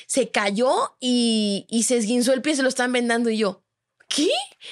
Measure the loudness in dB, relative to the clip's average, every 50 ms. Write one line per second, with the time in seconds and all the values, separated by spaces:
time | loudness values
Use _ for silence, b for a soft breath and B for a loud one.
0 | B B 0 0 0 0 0 -2 0 0 0 0 2 2 2 0 -2 -4 _ -4
1 | -2 0 2 2 2 2 2 2 0 0 -2 -4 -4 -4 -2 -2 0 0 0 0
2 | 0 0 0 2 2 2 2 0 0 0 0 0 0 0 0 0 -2 0 0 0
3 | 0 0 0 0 0 0 0 0 0 -2 -2 -6 _ _ _ _ _ _ _ _
4 | _ -6 -2 0 0 0 0 -2 -4 -10 -16 _ B B